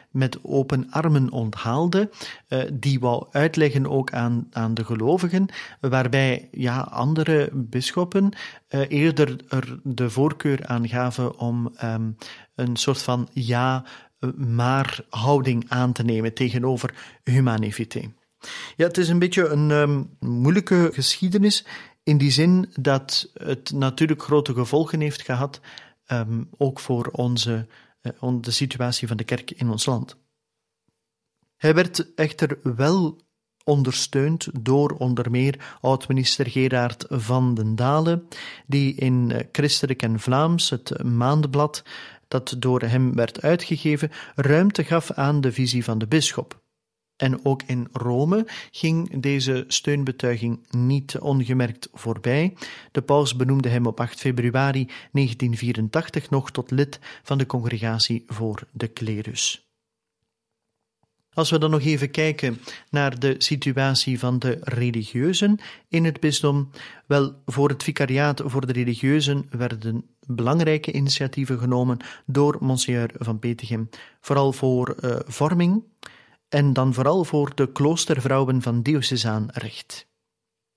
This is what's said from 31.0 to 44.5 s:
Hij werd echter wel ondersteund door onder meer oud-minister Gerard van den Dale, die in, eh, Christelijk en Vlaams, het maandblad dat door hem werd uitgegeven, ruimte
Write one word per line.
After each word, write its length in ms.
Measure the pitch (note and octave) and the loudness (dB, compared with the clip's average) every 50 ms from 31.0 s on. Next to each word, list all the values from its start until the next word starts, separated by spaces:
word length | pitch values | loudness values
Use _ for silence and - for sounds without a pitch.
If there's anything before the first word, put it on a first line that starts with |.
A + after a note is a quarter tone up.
| _ _ _ _ _ _ _ _ _ _ _ | _ _ _ _ _ _ _ _ _ _ _
Hij 180 | _ - D#3 D#3 | _ 4 4 6
werd 400 | E3 F3+ F3 F3 - E3 - - | 6 4 2 0 -4 -4 -4 0
echter 440 | - D#3 D#3 - - E3+ C#3+ C#3+ C#3+ - | 0 0 0 2 0 0 0 0 -2 -2
wel 580 | C#3 A#2+ A2+ C3+ D3+ E3+ G3 F3+ D#3 D#3 - _ _ _ _ _ _ _ _ _ | -4 0 2 4 4 4 4 2 0 -2 -6 _ _ _ _ _ _ _ _ _
ondersteund 840 | - D3 C#3+ C3+ B2+ C3 - - - - C#3 C3+ D3 D#3+ E3 - - - C3 | 2 4 4 4 2 0 -2 -4 -2 0 0 2 2 0 -2 -4 -6 -8 -6
door 300 | A2+ A#2+ C3 C#3+ D3 C#3+ | 0 2 4 4 4 2
onder 400 | D3 - C3 B2+ B2 A#2 B2 A#2+ | 0 0 0 0 0 0 0 0
meer 460 | A#2 B2 C3 C#3 C#3 - - - - - | 0 2 2 0 0 -2 -8 -18 -18 -4
oud-minister 680 | - B2+ C3+ C3 - - C3+ C3 B2+ - - - C#3+ B2 | 0 2 2 2 0 0 0 0 2 0 0 0 -2 -2
Gerard 540 | - C3+ C3 C3 C3 B2 B2 A#2+ A#2 - - - | 0 0 0 2 2 2 0 0 -2 -6 -10 -6
van 460 | - C3 A2 G#2 B2+ B2+ B2+ B2+ A#2+ | -6 -4 -2 0 2 2 4 2 2
den 220 | A2 G#2+ A2 A2 | 0 0 -2 0
Dale, 480 | A2 B2 C3 C#3+ D#3 D#3+ E3 E3+ F3 F3 - - - - - - - - | 2 2 2 2 2 2 2 0 0 -2 -8 -18 -16 -16 -16 -18 -18 -8
die 280 | - C#3 C#3+ C#3 C3+ - | -2 0 2 2 0 0
in, 360 | - - C3 B2+ B2 B2 A#2 | 0 0 2 4 4 2 2
eh, 140 | A#2 A#2+ A#2+ - _ | 0 -2 -4 -6 _
Christelijk 500 | - C#3 D3 - - - C3+ C3 - - | 0 0 2 2 0 0 -2 -2 -2 -2
en 180 | A2+ A2+ A2 | -2 -2 -2
Vlaams, 500 | - - B2+ C3+ D3+ E3 E3+ E3+ - - | 0 0 2 2 4 2 2 0 0 -2
het 320 | - - - - - - - | -2 -4 -6 -8 -8 -6 -2
maandblad 800 | B2 A#2+ A#2 A#2+ B2+ C#3+ D3+ D3+ C#3+ C3 C#3+ D3 D3+ D3+ - - - - - - - - - _ _ | -2 0 2 2 2 4 2 2 2 2 0 0 0 -2 -8 -14 -14 -18 -18 -18 -18 -20 -20 _ _
dat 280 | - C3+ - - - B2+ | -4 -4 -4 -4 -8 -2
door 220 | B2 C3 B2+ B2 | 0 2 2 2
hem 340 | A#2+ A2+ A#2+ C3 C3 B2+ B2 | 2 2 2 2 2 2 2
werd 280 | A#2+ A#2 A2+ - - - | 0 0 -2 -2 -2 2
uitgegeven, 680 | C#3+ E3 F3 - - E3+ C#3+ - D#3 D3 C#3+ D#3+ D3+ - - - - - | 2 2 2 0 -2 -4 -2 0 0 0 0 -2 -4 -6 -8 -18 -14 -4
ruimte 500 | - C3+ C3 | -2 2 4